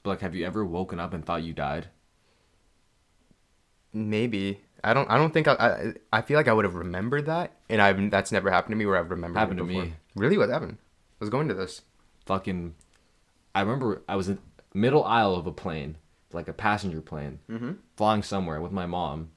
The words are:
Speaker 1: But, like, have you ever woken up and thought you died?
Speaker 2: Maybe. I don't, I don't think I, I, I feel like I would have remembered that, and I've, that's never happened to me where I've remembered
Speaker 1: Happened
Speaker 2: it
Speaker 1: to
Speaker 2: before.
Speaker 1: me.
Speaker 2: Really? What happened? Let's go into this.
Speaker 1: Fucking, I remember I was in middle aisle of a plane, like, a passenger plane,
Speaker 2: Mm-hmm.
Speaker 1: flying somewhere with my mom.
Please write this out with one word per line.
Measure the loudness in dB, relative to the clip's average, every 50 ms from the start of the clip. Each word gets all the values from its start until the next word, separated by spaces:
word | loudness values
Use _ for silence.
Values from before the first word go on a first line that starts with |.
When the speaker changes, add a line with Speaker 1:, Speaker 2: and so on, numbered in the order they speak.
Speaker 1:
But, | _ -4
like, | -4 -2
have | -4 -6 -4
you | -4 -4
ever | -4 -2 -2 -4
woken | -2 -2 -4 -4 -4 -4 -6
up | -6 -6 -6
and | -8 -4
thought | -4 -4 -4 -4
you | -6 -6
died? | -4 -4 -4 -4 -4 -8 -10 _ _ _ _ _ _ _ _ _ _ _ _ _ _ _ _ _ _ _ _ _ _ _ _ _ _ _ _ _ _ _ _ _ _ _ _ _ _ _ _ -6
Speaker 2:
Maybe. | -6 -4 -2 0 0 0 0 0 -2 -2 -2 -4 -6 _ _ _ -4 0
I | 2 4
don't, | 2 4 4
I | 4
don't | 4 4 4 2
think | 2 4
I, | 4 4
I, | 6 4 2 2 2 -4 -6 -8 -10 _ _ -2 -2
I |
feel | 0 4 2
like | 4 6
I | 6 6
would | 6 4
have | 2 0
remembered | -4 -6 -6 -4 -4 -4 -2 -2 -2 -2
that, | -2 -2 -2 -4 -6 _ _ _ -2
and | 4 6
I've, | 8 6 6 6 2 2
that's | 2 2 2 2
never | -2 0 2 4
happened | 2 2 2 0
to | -4
me | -2 0
where | 2 2
I've | 2 0 0
remembered | -4 -6 -6 -4 0 0
Speaker 1:
Happened | 0 0 0 -4
Speaker 2:
it | -4
Speaker 1:
to |
Speaker 2:
before. | -4 -4 -4 -4
Speaker 1:
me. | -6 -10 -14 _ _ _
Speaker 2:
Really? | 0 2 2 4
What | 4 2 2
happened? | 0 -4 -6 -8 -12 -16 _ _ _ _ _ _ _ _
Let's | -6 -4
go | -2 -2
into | -2 -2 -4
this. | -4 -6 -8 -10 -18 _ _ _ _ _ _ _ _ _
Speaker 1:
Fucking, | -4 -4 -2 -2 -4 -6 -4 -6 -8 -12 _ _ _ _ _ _ _ _ _ _ _ _ _ _ _ _
I | 0
remember | 0 0 0 0 0 -2 -2 -4 -6
I | -4 -4
was | -2 -2 -2
in | -4 -6 -8 -20 _ -20 _ _ _
middle | 2 2 4 4 4 4
aisle | 4 4 4 4 4 2
of | 0 -2
a | -6
plane, | -8 -6 -8 -6 -6 -6 -8 -10 -12 -14 _ _ _ _ _ _ -12
like, | -10 -10
a | -10 -10
passenger | -2 0 0 0 2 -2 -4 -6 -6
plane, | -8 -10 -10 -8 -8 -10 -10 -14 _ -12
Speaker 2:
Mm-hmm. | -10 -8 -8 -8 -10 -12 _ _ _
Speaker 1:
flying | 0 2 4 4 2 0
somewhere | -2 -4 -2 -2 -2 -4 -4
with | -6 -4
my | -4 -4 -4
mom. | -4 -2 -2 -2 -4 -4 -8 -10 -12 _